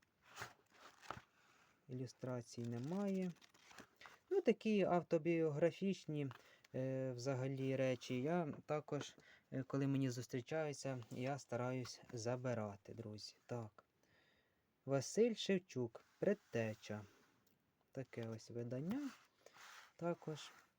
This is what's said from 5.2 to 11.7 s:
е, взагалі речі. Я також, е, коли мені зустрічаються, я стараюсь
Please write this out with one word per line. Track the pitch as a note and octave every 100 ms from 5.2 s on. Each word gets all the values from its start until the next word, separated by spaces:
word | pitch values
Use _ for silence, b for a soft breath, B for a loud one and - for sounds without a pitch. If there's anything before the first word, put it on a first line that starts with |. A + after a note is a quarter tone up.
| D#3 E3 D#3+ D3 E3 D#3 G3 F3+ - D3+ C#3 - B B B
е, | C3 C3 C3 C3
взагалі | B2 B2+ B2+ C3+ C3+ C3+ C3
речі. | C3 B2 - B2+
Я | C#3 F3 D#3 - -
також, | D3+ - D3 - - B B -
е, | C3+
коли | B2 C#3 C#3
мені | C3+ C3+
зустрічаються, | B2 A#2+ C3 A#2+ D#3+ D3+ C#3 C3+ B2+ A2+
я | B2 B2+ C#3+
стараюсь | - A#2 B2